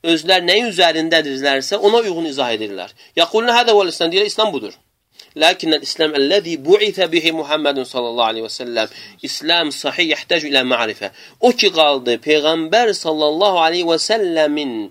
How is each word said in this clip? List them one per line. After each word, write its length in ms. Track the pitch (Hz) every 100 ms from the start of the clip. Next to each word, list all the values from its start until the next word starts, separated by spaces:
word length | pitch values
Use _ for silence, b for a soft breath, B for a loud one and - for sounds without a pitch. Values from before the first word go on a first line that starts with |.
özlər 400 | 165 165 160 185
nəyin 240 | 175 202 240
üzərindədirlərsə, 1120 | 175 175 160 160 165 147 131 139 135 131 202
ona 220 | 202 233
uyğun 240 | 220 165 160
izah 240 | 139 123 113
edirlər. 340 | 107 95 92 b b -
Yaqulun 380 | 170 220 240 240
hədə 160 | 233 208
vəl 120 | 185
İslam, 200 | - 165
deyirlər, 160 | 180 208
İslam 240 | - 214
budur. 240 | 190 208 - _ _ _ B B -
Lakinnəl 480 | 160 180 165 151
İslam 300 | - - 156 147
əlləzi 380 | 139 202 170 156
bu'itə 420 | 139 208 214 185 175
bihi 240 | 165 160
Muhammedun 540 | 160 143 156 147 139 123
sallallahu 440 | 131 120 117 113
aleyhi 120 | 113 110
və 60 |
səlləm. 400 | - 123 117 110 B B 98
İslam 500 | 135 - 151 170 156
sahih 380 | - 143 151 170
yəhtac 360 | 143 - 175 151
ilə 140 | 139 127
ma'rifə. 440 | 120 113 104 98 B B B
O 120 | 247
ki, 180 | 240 208
qaldı, 440 | 165 151 135 123 117
Peyğəmbər 720 | 151 151 147 165 160 214 233 190
sallallahu 640 | 165 156 151 156 208 180
aleyhi 240 | 160 175 165
və 100 | 165
səlləmin 720 | - 220 185 165 151 151 139 113 104